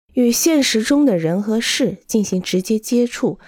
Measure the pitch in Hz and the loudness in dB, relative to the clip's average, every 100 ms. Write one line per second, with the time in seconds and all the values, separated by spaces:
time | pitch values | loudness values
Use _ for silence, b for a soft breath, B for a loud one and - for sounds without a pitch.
0 | _ - 240 233 330 311 262 220 220 285 | _ 0 2 2 2 2 2 0 0 2
1 | 285 180 160 180 208 220 - - 240 190 | 4 2 0 -2 -2 -2 -2 -2 -2 -4
2 | - 226 202 185 - 185 180 220 - 240 | -4 -2 0 -2 -2 -4 -2 -4 0 0
3 | 240 - 226 - | 0 -2 -4 -4